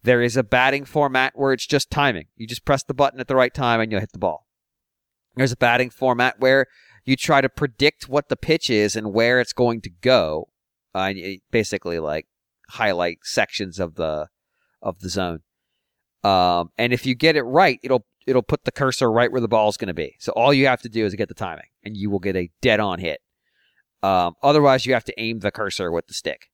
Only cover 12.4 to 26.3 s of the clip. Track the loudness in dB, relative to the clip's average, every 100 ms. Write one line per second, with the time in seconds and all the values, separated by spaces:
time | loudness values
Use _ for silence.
12.4 | _ _ _ -2 -2 0 -2 -4 -6 -2
13.4 | -2 -4 -10 -6 -8 -4 -4 -4 -8 _
14.4 | _ _ _ _ -10 -8 -8 -4 -4 -6
15.4 | _ _ _ _ _ _ _ _ 2 4
16.4 | 4 0 -4 -4 -2 -2 -2 0 2 2
17.4 | 0 2 2 0 -2 -2 _ _ 0 0
18.4 | 0 -4 -4 -4 -2 2 2 2 2 0
19.4 | 0 2 2 -2 -8 -6 -8 _ -6 2
20.4 | 4 6 4 0 -4 -2 -2 -2 -6 -6
21.4 | -10 -10 -18 _ -14 -8 -4 -2 -2 -4
22.4 | -6 _ 2 2 0 -4 -6 -8 _ _
23.4 | _ _ _ _ _ _ 0 2 0 0
24.4 | 2 4 4 4 2 -2 -2 -8 -8 -4
25.4 | -6 -4 -6 -4 -4 -4 -6 -10 -8